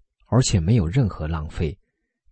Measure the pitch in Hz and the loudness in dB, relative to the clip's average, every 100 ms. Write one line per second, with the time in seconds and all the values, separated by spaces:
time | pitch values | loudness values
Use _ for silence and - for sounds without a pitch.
0 | _ _ - 123 135 98 82 120 80 123 | _ _ 0 2 4 2 2 2 2 0
1 | 107 - 78 82 76 - 78 - _ _ | 0 -2 -6 -6 -6 -4 -6 -6 _ _
2 | _ _ _ | _ _ _